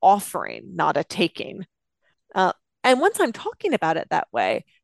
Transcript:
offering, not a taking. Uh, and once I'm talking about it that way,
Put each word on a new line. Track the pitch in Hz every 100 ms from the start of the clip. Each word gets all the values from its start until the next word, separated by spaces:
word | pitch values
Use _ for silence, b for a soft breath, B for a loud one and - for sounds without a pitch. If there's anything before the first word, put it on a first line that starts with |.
offering, | 185 202 - 156 - 57 196
not | 175 151 -
a |
taking. | - - 170 - - - 185 _ _ _ _ _ _
Uh, | - 185 - _ _
and | 262 254
once | 370 -
I'm | 311
talking | - - - 403
about | 262 160 160
it | -
that | 165 -
way, | 117 95 - - _